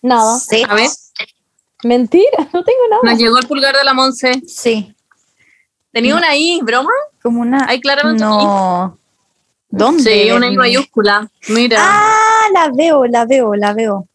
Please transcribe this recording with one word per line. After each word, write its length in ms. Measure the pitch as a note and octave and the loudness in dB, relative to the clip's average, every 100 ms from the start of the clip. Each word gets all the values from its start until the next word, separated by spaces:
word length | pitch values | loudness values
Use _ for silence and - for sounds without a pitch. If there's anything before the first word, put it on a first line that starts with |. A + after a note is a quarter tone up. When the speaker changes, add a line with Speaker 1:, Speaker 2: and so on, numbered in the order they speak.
Speaker 1:
Nada. 360 | B3+ A#3+ A3 A#3+ | 0 2 2 -2
Speaker 2:
C. 260 | - A3 A3 | -2 -2 0
Speaker 3:
A 60 | G#3 | 0
ver. 140 | B3+ - _ - - _ _ _ _ _ | -2 -4 _ -16 -16 _ _ _ _ _
Speaker 1:
Mentira, 540 | A#3 B3 A#3+ F4 A4+ F#4 | -2 0 2 2 2 0
<laughs> 160 | D4 | -4
no 100 | F4 | -4
tengo 160 | F4+ B4+ A#4+ | -2 0 2
nada. 100 | G#4+ | 2
Speaker 3:
Nos 140 | A3+ A#3 | 2 2
llegó 200 | A#3 A#3+ | 2 0
el 80 | B3 | 0
pulgar 280 | C#4+ C#4 C#4 | -2 0 0
de 80 | |
la 100 | C#4 | 0
Monse. 460 | C4 C4 C4 B3+ B3+ B3 | 0 0 -2 -4 -4 -8
Speaker 2:
Sí. 500 | - A#3+ A3 G3 _ _ _ _ _ _ _ _ _ _ | -6 -2 -2 -6 _ _ _ _ _ _ _ _ _ _
Speaker 3:
Tenía 200 | A3+ B3 | -4 0
Speaker 2:
No. 60 | D#4 | 0
Speaker 3:
una 180 | E4+ C#4+ | 0 0
I, 240 | D#4+ F4 | 0 -2
¿broma? 300 | A3+ A#3+ D4 C5 D5 _ | -2 -2 -2 -4 -6 _
Speaker 2:
Como 180 | A#3+ A#3 | -6 -4
una 240 | A#3+ C4+ C4 | -2 -2 -2
Speaker 3:
Hay 120 | B3+ | -4
claramente 420 | C#4 C#4 C#4+ A3+ | -2 -2 0 0
una 120 | G#3+ G#3+ | 0 0
I. 40 | G3+ | 0
Speaker 2:
No. 540 | G3 F#3 F3 F#3 F3 _ _ _ _ _ _ _ | 0 0 -2 -4 -8 _ _ _ _ _ _ _
¿Dónde, 340 | G3 A3 E4 A#3 G#3+ G#3+ | -2 0 2 2 2 2
Speaker 3:
Sí, 60 | |
una 140 | A#3+ B3 | 2 0
I 20 | |
Speaker 2:
Bernie? 80 | B3+ | 0
Speaker 3:
mayúscula. 760 | B3 B3 C#4 - G#3 G3+ G#3+ _ - | 0 0 -2 -2 0 0 -4 _ -4
Mira. 300 | A3 B3 A3 | -2 0 2
Speaker 2:
Ah, 680 | F#4 G#4 G#4+ A4 A4 A4 A4 | 2 2 2 2 2 2 2
la 160 | F#4+ D#4+ | 2 0
veo, 360 | B3+ E4 D4 B3 | 0 2 2 2
la 180 | A#3+ A#3 | 0 2
veo, 300 | C4+ A3+ G#3 | 0 0 0
la 180 | G#3 | -2
veo. 340 | G#3 A3+ G3+ F3+ | -2 -4 -4 -8